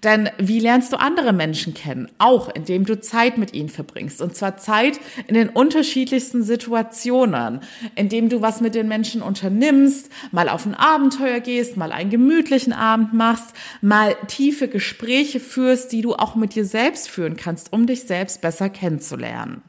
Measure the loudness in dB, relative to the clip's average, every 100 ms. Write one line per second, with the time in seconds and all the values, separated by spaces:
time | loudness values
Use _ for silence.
0 | 4 2 2 -2 0 2 4 4 2 0
1 | 0 0 2 2 0 -4 -6 -8 -10 -8
2 | -10 _ 4 4 0 -10 -4 -2 0 -2
3 | -2 2 0 0 -4 -4 -8 -10 -14 -10
4 | -10 -8 -8 -4 -6 -6 -2 2 2 -2
5 | -12 -16 0 2 2 4 4 4 0 0
6 | 0 0 0 -2 0 -2 -2 -2 -2 -2
7 | 0 2 2 2 -2 -6 -10 -14 -12 -4
8 | -2 2 2 2 0 0 -2 0 -2 -2
9 | -2 -4 -6 -4 -2 2 4 6 6 4
10 | -4 -14 -6 0 0 0 -4 2 4 6
11 | 4 2 -2 -2 -2 -2 -2 -4 -6 -4
12 | -2 4 4 4 4 2 2 0 2 2
13 | 2 2 2 2 -4 -12 -18 -2 4 4
14 | 4 0 -6 0 0 2 -2 -2 -6 -8
15 | 0 0 2 -2 -6 -2 2 2 0 -2
16 | -2 0 -2 0 -2 -2 -2 0 0 -2
17 | -8 -4 -6 -4 -6 -8 -4 0 2 0
18 | -2 -4 -4 -4 -4 -2 -4 -2 -4 -2
19 | -4 -6 -10 -8 -10 -12